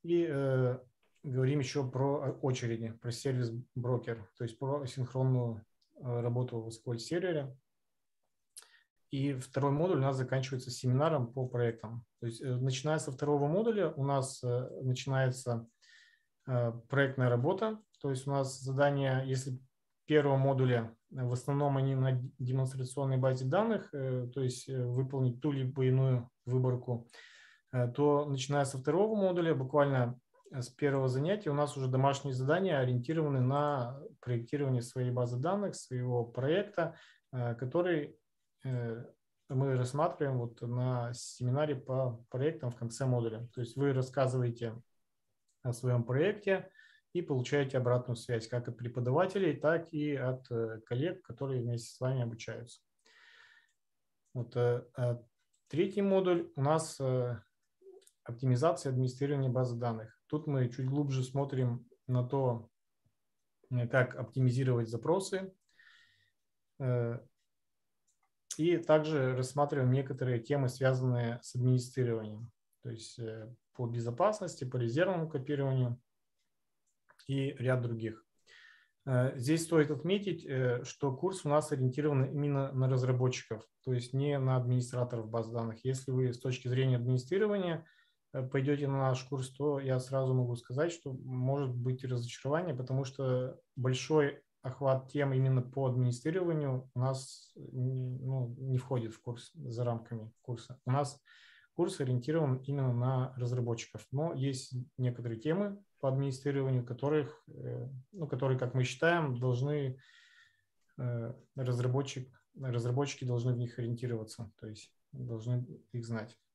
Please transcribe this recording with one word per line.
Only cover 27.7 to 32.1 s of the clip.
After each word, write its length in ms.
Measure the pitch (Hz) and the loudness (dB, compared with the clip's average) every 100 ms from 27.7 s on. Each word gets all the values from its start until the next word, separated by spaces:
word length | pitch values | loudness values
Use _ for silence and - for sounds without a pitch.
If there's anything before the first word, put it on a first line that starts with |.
э, 160 | 127 123 | 0 0
то 380 | 120 147 143 | 4 4 4
начиная 400 | 147 135 131 143 | 2 -2 0 2
со 120 | 135 131 | 2 0
второго 380 | 131 165 220 | 0 2 2
модуля, 400 | 214 190 175 165 | 2 2 2 2
буквально, 640 | 135 131 151 143 131 120 127 _ _ - | 2 2 4 4 4 2 -2 _ _ -10
э, 100 | 131 | -8
с 80 | 120 | -8
первого 380 | - 143 135 131 | 0 2 4 2
занятия 420 | 127 156 208 160 | 2 2 0 0
у 60 | |
нас 220 | 143 143 135 | 0 0 0
уже 100 | 131 | 0
домашние 460 | 127 139 | 4 4